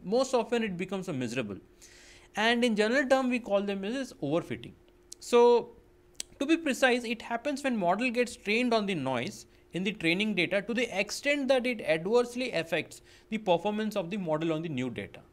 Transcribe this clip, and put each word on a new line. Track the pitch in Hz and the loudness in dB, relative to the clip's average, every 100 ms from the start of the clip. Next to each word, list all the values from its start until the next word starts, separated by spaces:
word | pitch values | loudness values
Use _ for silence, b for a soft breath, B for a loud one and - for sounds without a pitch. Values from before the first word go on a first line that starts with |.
most | 175 233 262 | 0 0 2
often | 247 226 240 | 0 0 -2
it | 220 175 | -2 -4
becomes | 185 196 185 | -4 -6 -4
a | |
miserable. | 139 123 123 107 92 - B B B B B B - | -4 -2 -4 -6 -8 -14 B B B B B B 0
And | 220 240 | 2 4
in | 247 208 | 2 2
general | 214 262 262 | 2 2 4
term, | 269 254 | 4 4
we | 247 | -2
call | 240 196 | 0 0
them | 202 196 | 0 -4
as | 190 262 254 - | -4 -6 -8 -6
overfitting. | 143 165 170 117 95 - - _ - - | 0 0 -2 -10 -10 -18 -20 _ -20 -18
So | - 240 240 240 220 - _ _ _ _ - - | 2 6 8 6 2 -16 _ _ _ _ -16 -6
to | 269 | 0
be | 320 | 2
precise, | 311 247 254 247 | 2 2 2 2
it | 233 233 | -2 -8
happens | - 233 294 277 | -6 -4 -4 -2
when | 269 226 | -2 0
model | 170 202 254 | 2 2 0
gets | 233 233 - | 0 -2 -4
trained | - 220 247 | -2 0 2
on | 226 202 | 2 2
the | |
noise | 180 131 127 151 - - b b | -2 0 -2 -2 -8 -20 b b
in | 170 | -4
the | 190 | -4
training | - 165 175 214 | 0 0 2 0
data | 185 165 202 | 0 0 0
to | 196 | 0
the | 226 240 185 | -2 -2 -2
extent | 208 - 285 294 262 | -4 -2 0 0 2
that | 262 240 | 2 2
it | 226 | -4
adversely | - 165 175 240 240 240 254 | 0 0 2 2 2 -4 -4
affects | 165 160 170 - - B B B | -4 -2 -2 -4 -14 B B B
the | 220 | -4
performance | 214 170 208 214 214 202 | 2 2 2 -2 -2 -4
of | 170 | -4
the | 208 | -6
model | 175 156 165 | -2 0 0
on | 156 | -2
the | 165 | -2
new | 131 127 | -4 -4
data. | 104 98 - - | -6 -10 -14 -20